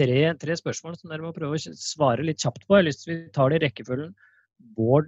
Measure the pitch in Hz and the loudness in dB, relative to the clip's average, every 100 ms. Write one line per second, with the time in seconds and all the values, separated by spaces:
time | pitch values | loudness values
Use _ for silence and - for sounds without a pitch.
0 | 131 127 160 165 143 165 - - 165 170 | 2 4 2 0 -6 -6 -6 -8 -10 -14
1 | 170 156 165 160 151 151 170 151 - - | -12 -10 -10 -8 -6 -6 -6 -12 -8 0
2 | 143 117 160 156 - - - 196 170 135 | 2 2 -2 -4 -4 -4 4 6 6 0
3 | - 165 165 - 135 160 151 - 107 127 | -6 -10 -6 0 2 2 0 -4 -8 -6
4 | 156 190 _ _ _ _ 120 113 113 139 | -8 -14 _ _ _ _ -12 -2 2 4